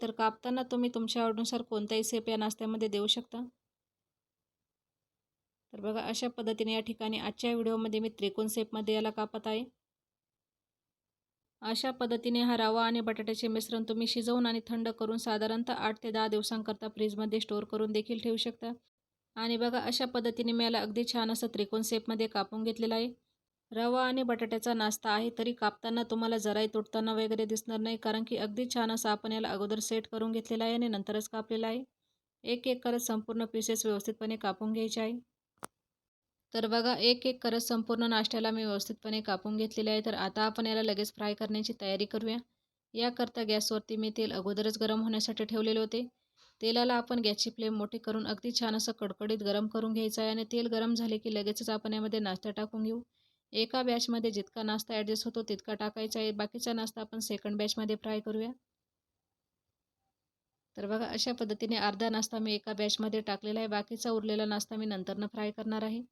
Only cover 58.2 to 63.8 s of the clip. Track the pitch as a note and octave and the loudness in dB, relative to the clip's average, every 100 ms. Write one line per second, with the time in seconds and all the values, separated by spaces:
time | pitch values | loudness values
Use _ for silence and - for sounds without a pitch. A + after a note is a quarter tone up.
58.2 | A3 A3 A3+ B3+ _ _ _ _ _ _ | -2 -4 -4 -8 _ _ _ _ _ _
59.2 | _ _ _ _ _ _ _ _ _ _ | _ _ _ _ _ _ _ _ _ _
60.2 | _ _ _ _ _ - G3+ A3 A#3 A3+ | _ _ _ _ _ -8 -4 -2 -2 -2
61.2 | B3 A#3+ A3 G#3+ A3 A3+ G3+ G3+ A3+ A3 | -2 0 -2 -2 -2 2 2 2 0 0
62.2 | G#3+ A3 A3 G#3 A3 G#3 G#3 G3+ G#3+ A3 | 0 -2 0 -2 -2 0 2 2 0 0
63.2 | G#3+ G3 G#3+ A3 A3 G#3 | -2 -2 -2 -2 0 -2